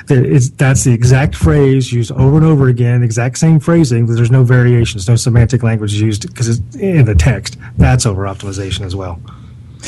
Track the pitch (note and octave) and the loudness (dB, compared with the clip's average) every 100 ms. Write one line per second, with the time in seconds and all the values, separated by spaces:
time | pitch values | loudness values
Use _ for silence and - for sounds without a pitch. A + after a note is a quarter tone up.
0 | - C3+ B2+ D#3 B2 - C3+ C3+ C3 A2+ | -2 0 2 0 0 0 0 0 0 0
1 | A#2+ C3 D3+ - E3 D3+ C#3 C3+ B2+ A#2+ | 2 2 0 -2 0 2 2 2 0 -4
2 | A2+ B2+ C3 D#3 D#3+ D3 C3 B2 A#2+ B2 | -4 0 2 4 4 4 2 2 0 0
3 | A#2+ A2 B2 B2+ D#3+ D#3+ - E3+ D3 A#2 | 0 -2 -4 0 2 2 2 2 2 0
4 | A#2 A#2 A#2 C3 B2 B2 A#2+ B2 A2+ G#2 | 0 0 2 2 4 4 4 2 0 -4
5 | F#2 A#2+ B2+ A#2 A#2 A#2+ A2+ A2+ G#2+ G2+ | -2 0 2 2 2 0 -2 -2 -4 -2
6 | A2 G#2+ - - A#2 A#2 - C4+ G3 E3+ | -2 -2 -8 -6 -4 -4 -6 -6 -2 2
7 | A2 G#2 C3+ B2 - - - - C3+ B2+ | 2 2 2 0 -6 -14 -10 0 2 2
8 | A2+ F#2+ G2 G2 G2+ G2 G2 F2+ G2 F#2+ | 0 -4 -6 -8 -10 -10 -8 -8 -8 -10
9 | F#2 E2+ - - - - - - | -10 -12 -16 -20 -20 -20 -20 -20